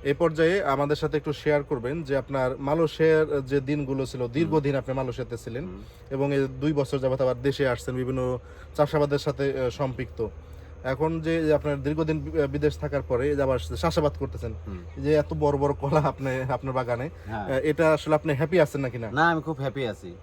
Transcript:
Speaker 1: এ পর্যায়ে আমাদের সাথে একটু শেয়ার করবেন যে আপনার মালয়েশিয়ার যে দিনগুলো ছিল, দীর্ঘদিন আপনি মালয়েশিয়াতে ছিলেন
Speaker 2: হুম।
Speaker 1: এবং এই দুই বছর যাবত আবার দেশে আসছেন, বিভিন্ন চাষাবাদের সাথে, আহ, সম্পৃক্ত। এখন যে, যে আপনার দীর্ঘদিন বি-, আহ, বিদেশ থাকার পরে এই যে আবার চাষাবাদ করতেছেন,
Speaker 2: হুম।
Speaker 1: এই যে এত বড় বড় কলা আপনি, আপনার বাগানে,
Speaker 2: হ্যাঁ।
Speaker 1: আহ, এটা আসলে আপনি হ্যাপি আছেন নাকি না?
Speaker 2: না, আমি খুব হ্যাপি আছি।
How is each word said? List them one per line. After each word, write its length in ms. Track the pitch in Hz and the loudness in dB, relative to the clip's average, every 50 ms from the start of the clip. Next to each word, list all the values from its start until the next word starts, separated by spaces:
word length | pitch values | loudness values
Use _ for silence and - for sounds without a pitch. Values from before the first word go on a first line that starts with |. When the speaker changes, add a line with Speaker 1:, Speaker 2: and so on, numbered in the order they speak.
Speaker 1:
এ 120 | - 139 143 | 0 -2 0
পর্যায়ে 500 | - 170 165 156 156 160 165 185 202 - | 2 2 0 4 4 4 4 4 2 2
আমাদের 320 | 143 135 135 143 143 147 | 2 2 2 2 0 0
সাথে 200 | - 156 147 147 | 0 0 -2 -2
একটু 160 | 151 147 156 | -2 -2 -2
শেয়ার 300 | 143 - - 151 147 147 | -6 -2 0 2 2 2
করবেন 400 | 143 - 147 123 113 123 151 170 | 2 0 -4 -2 -2 -4 -4 -4
যে 140 | 160 131 139 | -4 0 -2
আপনার 400 | 135 123 131 139 135 127 127 131 139 | -2 -2 -2 -2 0 0 0 -2 -2
মালয়েশিয়ার 880 | 139 143 151 165 165 156 - - 160 160 160 156 156 147 147 139 131 | 0 0 2 2 2 0 2 4 6 6 6 6 4 4 0 -2 0
যে 140 | 127 139 143 | 0 0 0
দিনগুলো 460 | 131 135 151 147 143 131 135 135 135 | 2 0 -2 -2 0 -2 -2 -2 -2
ছিল, 220 | 123 - 127 123 120 | -4 -4 -4 -4 -2
দীর্ঘদিন 460 | 120 147 170 151 151 156 135 143 135 | 0 0 2 4 2 2 2 2 0
আপনি 200 | 135 - - 131 | 0 -2 -2 -2
মালয়েশিয়াতে 420 | 135 131 127 117 127 123 110 120 | -2 -2 -2 -4 -6 -6 -6 -8
ছিলেন 280 | 113 - 123 113 127 170 | -8 -8 -8 -8 -8 -8
Speaker 2:
হুম। 180 | 92 90 98 107 - - - - - | -8 -12 -14 -16 -18 -20 -20 -10 -8
Speaker 1:
এবং 240 | 135 135 139 143 143 | -2 0 0 2 2
এই 140 | 139 135 135 131 131 | 2 0 0 -2 -2
দুই 120 | 139 151 | -2 0
বছর 260 | 156 143 135 - - 135 | 2 2 0 0 -2 0
যাবত 220 | 131 131 131 131 | 2 0 2 2
আবার 220 | 131 131 120 120 | 2 2 0 2
দেশে 260 | 123 139 131 - 139 131 | 0 -2 0 2 2 0
আসছেন, 280 | 123 120 - - 127 | 0 -2 -4 -6 -4
বিভিন্ন 420 | 127 127 123 131 131 127 127 127 120 - - - - - - - | -4 -2 -2 -2 -2 -2 -2 -2 -4 -8 -14 -18 -18 -18 -10 0
চাষাবাদের 420 | - 147 143 - 151 147 143 143 143 | 0 2 2 4 2 2 4 2 0
সাথে, 420 | - 151 131 - 139 139 135 135 | 0 -2 -2 0 -2 -2 0 0
আহ, 100 | 127 123 | -2 -2
সম্পৃক্ত। 580 | 117 - 139 131 123 123 127 - - - 113 101 - - - - - - - - - - - | 0 -2 -4 -4 -2 -6 -8 -8 -4 -6 -6 -6 -6 -12 -16 -16 -18 -18 -18 -18 -18 -8 -6
এখন 360 | 127 131 127 156 160 165 160 | -6 -2 0 0 0 0 -2
যে, 260 | 156 160 165 165 160 | -2 0 0 2 4
যে 80 | 151 151 | 4 4
আপনার 280 | 143 - 151 143 139 | 4 4 0 -2 0
দীর্ঘদিন 380 | 131 147 156 156 160 156 160 156 | -2 -2 0 0 0 0 0 -2
বি-, 200 | 139 156 156 165 | -2 -2 0 0
আহ, 60 | 143 | 0
বিদেশ 320 | 135 135 147 147 147 143 - | 0 0 0 0 0 0 0
থাকার 240 | - 147 143 139 123 - | -6 -4 -4 -4 -2 0
পরে 220 | 131 120 131 147 | 0 0 2 0
এই 60 | 147 | 2
যে 60 | 139 | 2
আবার 160 | 139 135 131 123 | 2 2 2 0
চাষাবাদ 540 | - - 127 117 - 170 - 170 151 143 - - | -2 -6 -4 0 0 2 2 4 2 2 0 -2
করতেছেন, 360 | 139 127 - 123 - 117 107 - - | -8 -6 -6 -8 -8 -8 -10 -10 -10
Speaker 2:
হুম। 120 | 107 98 90 87 - - | -10 -12 -10 -12 -12 -10
Speaker 1:
এই 60 | 139 | -4
যে 120 | 135 147 156 | 2 4 4
এত 200 | 151 147 - 165 156 | 4 4 2 -2 2
বড় 180 | 147 143 143 135 | 2 2 4 4
বড় 160 | 143 143 139 - | 2 0 0 0
কলা 200 | 139 139 156 156 | -2 2 2 2
আপনি, 520 | 143 139 - - 135 135 127 131 131 131 | 2 2 -2 -2 -4 -2 -2 -2 -2 -2
আপনার 220 | 143 131 - 135 127 | -2 -2 -2 -2 -2
বাগানে, 360 | 131 123 117 123 117 131 165 - - - | -2 0 -2 -2 -2 -4 -8 -8 -12 -12
Speaker 2:
হ্যাঁ। 180 | 98 113 107 104 | -8 -8 -6 -4
Speaker 1:
আহ, 60 | 92 | 0
এটা 420 | 135 131 131 156 147 156 160 156 | 0 2 2 2 2 4 6 4
আসলে 220 | 156 143 - 156 156 | 4 4 2 2 2
আপনি 200 | 151 - 160 143 | 2 2 0 0
হ্যাপি 260 | 127 165 147 185 180 | 0 0 2 4 4
আছেন 200 | 151 147 - 139 | 4 4 2 -4
নাকি 180 | 135 123 117 120 | -4 -4 -4 -6
না? 120 | 113 107 | -8 -4
Speaker 2:
না, 200 | 117 143 160 170 | 2 2 4 4
আমি 120 | 165 160 | 4 0
খুব 180 | - 156 160 131 | -2 -4 -6 -4
হ্যাপি 260 | 139 131 104 135 131 | -4 -4 -2 -2 -4
আছি। 300 | 113 98 - 95 90 87 92 | -4 -4 -8 -12 -16 -16 -16